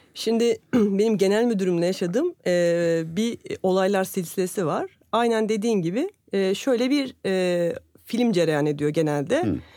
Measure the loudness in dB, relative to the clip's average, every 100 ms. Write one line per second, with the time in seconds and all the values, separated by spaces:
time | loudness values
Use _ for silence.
0 | _ -8 -2 0 0 -2 _ 0 2 2
1 | 2 2 2 2 2 0 0 2 0 0
2 | -2 0 -2 -2 -2 2 2 2 2 0
3 | -2 -2 -4 -4 -8 -4 0 2 2 0
4 | -2 -4 -6 -4 -4 -2 -2 -4 -6 _
5 | _ 0 2 2 0 0 0 0 0 -2
6 | -4 -8 _ -2 0 0 0 0 2 0
7 | -2 -6 -4 -2 0 0 -2 -4 -12 _
8 | -6 0 2 2 2 2 0 0 -2 0
9 | 0 0 0 0 0 -4 -6